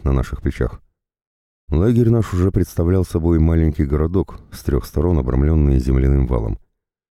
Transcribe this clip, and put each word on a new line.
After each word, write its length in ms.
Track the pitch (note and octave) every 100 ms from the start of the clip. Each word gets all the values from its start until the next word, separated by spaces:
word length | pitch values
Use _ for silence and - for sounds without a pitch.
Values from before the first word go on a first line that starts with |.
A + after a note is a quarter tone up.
на 80 | -
наших 300 | C2+ B1 -
плечах. 400 | C2+ - B1 - - _ _ _ _ _ _ _ -
Лагерь 400 | D2 G#2 A#2 A2+
наш 240 | A#2 G#2
уже 180 | F2+ F#2
представлял 540 | F#2+ F2 - E2+ F#2+ F2+
собой 340 | F2 E2 E2
маленький 460 | D#2+ D#2+ D#2+ - D2
городок, 560 | D2 D#2+ F#2 D2 - -
с 100 | -
трёх 240 | - C#2 -
сторон 340 | - E2+ E2
обрамлённый 600 | B1+ B1+ C#2+ D#2+ C#2+ C2+
земляным 480 | B1+ C2 C2 C#2 B1+
валом. 320 | B1 A1 G1+ - _ _ _ _